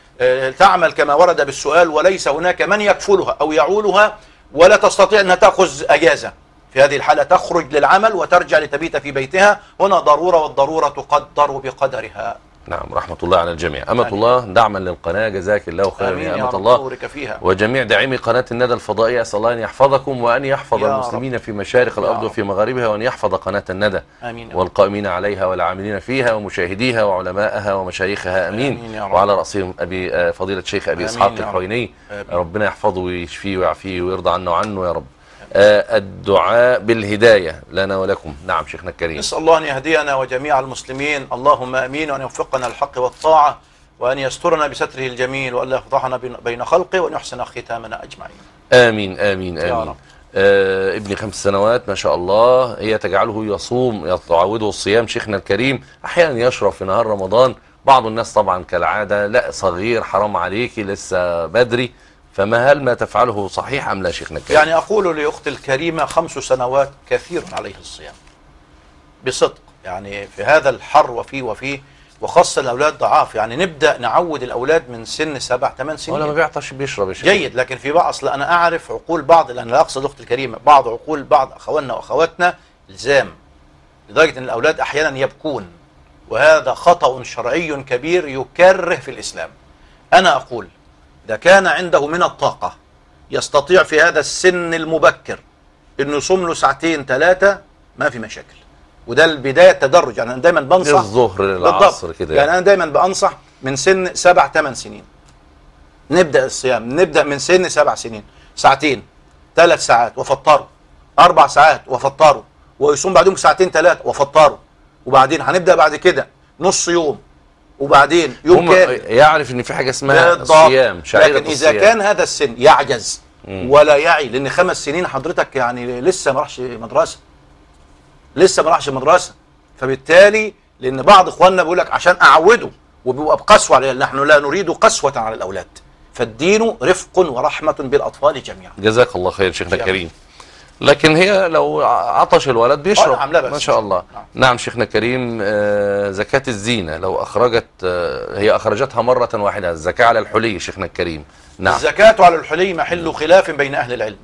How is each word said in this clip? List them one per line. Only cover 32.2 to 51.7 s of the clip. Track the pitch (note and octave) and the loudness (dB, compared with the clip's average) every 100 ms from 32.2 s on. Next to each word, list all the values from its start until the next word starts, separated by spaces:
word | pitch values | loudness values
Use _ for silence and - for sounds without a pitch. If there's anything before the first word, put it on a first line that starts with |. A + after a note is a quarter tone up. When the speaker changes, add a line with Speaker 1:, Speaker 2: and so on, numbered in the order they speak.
| G2+ | -8
Speaker 2:
ربنا | F2 E2+ G2 G2+ | -6 -4 -4 -4
يحفظه | - A2 F#2 | -2 -4 -4
ويشفيه | F2+ F2+ E2+ - G2 F#2+ | -6 -8 -10 -12 -8 -2
ويعافيه | F2 D#2+ F#2+ F2+ | -2 -4 -8 -6
ويرضى | F2+ F#2 F2 | -6 -4 -2
عنا | F2 F2+ | -2 -2
وعنه | E2+ G#2+ G2 F2+ | -4 -4 -6 -6
يا | |
رب. | D#2+ C2 _ _ - - - | -6 -10 _ _ -20 -4 4
آه، | G#2 G#2 - A2+ | 6 6 2 -2
الدعاء | G2 F#2 F#2 F#2+ F2 A#2 B2 B2 | -4 -10 0 2 2 2 2 0
بالهداية | G2+ A2+ G2+ G#2 A#2 G#2 E2+ D#2+ - | 0 -2 -2 2 6 6 2 -10 -10
لنا | F2 F#2+ F#2+ | -6 -4 -2
ولكم. | F#2+ G2 E2 C#2+ F#2 | -2 -4 -6 -14 -6
نعم | E2+ D2+ | -4 -6
شيخنا | - F2+ | -12 -14
الكريم. | E2 E2+ D#2 | -8 -8 -6
Speaker 1:
نسأل | - D#3 | -8 -4
الله | D#3+ D#3+ | 2 2
أن | |
يهدينا | D#3 C3+ C#3 D#3 D3 C3+ | 0 -6 -2 -2 0 -4
وجميع | B2+ B2+ D3 C#3 | -4 -6 -2 -2
المسلمين، | C3+ B2+ - C3 C#3+ D3 C3 | -2 -10 -12 -8 -4 -6 -6
اللهم | B2 C3+ D3 B2+ C3 | -4 0 0 0 -4
آمين، | B2+ C#3+ D#3 | -4 -6 -6
وأن | C3+ | -8
يوفقنا | B2+ - C#3 C3+ B2 | -8 -8 -6 -4 -6
الحق | A2 C#3+ - | -6 -6 -4
والطاعة، | B2+ - D#3 D#3+ D3 B2 _ _ _ - | -6 -2 2 4 4 0 _ _ _ -6
وأن | A#2+ C3+ | -4 -4
يسترنا | C3+ - F3 D#3+ D3 | -6 -4 -2 0 -2
بستره | B2 D3+ C3 C3 | -4 -8 -8 -10
الجميل، | A#2+ B2+ C3+ C3 | -6 -6 -6 -6
وأن | B2 B2+ | -6 -4
لا | B2+ | -6
يفضحنا | - C3+ C3 B2+ | -4 -4 -4 -8
بين، | B2 A#2 A#2 | -10 -10 -8
بين | A#2+ A#2+ | -8 -2
خلقه، | E3 F3+ F#3+ | -2 0 -4
وأن | D#3 | -4
يحسن | D#3 - B2+ | -6 -12 -12
ختامنا | A#2 B2 - A#2 A2+ G#2+ | -12 -12 -12 -12 -12 -14
أجمعين. | - - - - - _ - | -16 -18 -20 -20 -20 _ 2
Speaker 2:
آمين، | B2 A#2+ A2 G2 F#2 | 6 6 2 -4 -4
آمين، | G2+ F#2+ F#2 E2 | -2 -2 -6 -6
Speaker 1:
يا | F2 | -4
Speaker 2:
آمين. | F2 - | -4 -6
Speaker 1:
رب. | - _ - _ G2+ | -12 _ -20 _ 2
Speaker 2:
آه، | G2 G2 G2 F#2+ F#2+ F#2 | 4 4 2 -2 -2 -4
ابني | G2+ G2 | -6 -8
خمس | G#2+ - | -8 -6
سنوات | G2+ G2 G#2 | -2 0 0